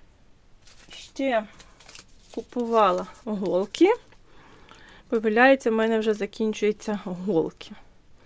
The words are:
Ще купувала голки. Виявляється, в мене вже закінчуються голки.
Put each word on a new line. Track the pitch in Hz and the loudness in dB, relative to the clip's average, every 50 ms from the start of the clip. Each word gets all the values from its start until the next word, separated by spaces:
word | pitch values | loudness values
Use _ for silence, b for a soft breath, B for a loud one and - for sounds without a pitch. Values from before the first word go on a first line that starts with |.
| b b - _ - - - _ _ _ - - - - - - - - | b b -20 _ -20 -20 -20 _ _ _ -20 -20 -20 -20 -20 -20 -20 -20
Ще | - - - - - - 269 269 247 220 214 208 b b b b b b - - - - - - - - - - - | -20 -20 -20 -14 -8 -4 -2 0 0 -2 -2 -4 b b b b b b -20 -20 -20 -20 -20 -20 -20 -20 -20 -14 -12
купувала | - 226 - - 247 240 226 233 226 214 190 180 180 185 - - - - | -12 -12 -8 -8 -6 -4 0 2 4 4 4 2 0 -4 -8 -14 -14 -10
голки. | 220 214 196 208 180 175 180 196 214 - - 330 381 480 466 - - - - b b b b b b b b b b b b b b b b b - | -8 -6 -4 -2 -2 0 0 -2 -2 2 4 4 4 4 2 -4 -12 -20 -20 b b b b b b b b b b b b b b b b b -4
Виявляється, | - 226 214 226 214 233 247 262 269 262 - 247 | -4 -2 0 0 4 6 6 6 6 4 2 0
в | 220 | 0
мене | 220 220 226 226 220 | 0 0 0 0 0
вже | 214 220 214 | 0 0 -2
закінчуються | 208 208 208 - - 220 220 214 - 214 208 208 - - - 208 196 - | -2 -4 -8 -6 -4 -4 -4 -2 0 -2 -2 -2 -2 -6 -6 -6 -6 -8
голки. | 196 180 175 185 202 190 160 - - - - - - 208 - - - - - _ - b b b | -10 -10 -8 -4 -2 0 0 0 -2 -6 -12 -18 -20 -20 -20 -20 -20 -20 -20 _ -20 b b b